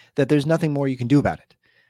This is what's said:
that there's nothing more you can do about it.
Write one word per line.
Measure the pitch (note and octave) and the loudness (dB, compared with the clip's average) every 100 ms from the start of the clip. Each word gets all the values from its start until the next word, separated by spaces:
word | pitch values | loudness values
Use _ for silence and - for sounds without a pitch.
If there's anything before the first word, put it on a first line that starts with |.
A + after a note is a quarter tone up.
| _ - | _ -4
that | C3+ | 0
there's | D3+ C#3+ | 0 0
nothing | E3 D#3+ | -2 -2
more | C#3+ C#3 | -2 -4
you | B2 | -4
can | A#2+ | 2
do | C#3+ | 2
about | F#2 D#2+ | 2 -4
it. | _ _ _ _ | _ _ _ _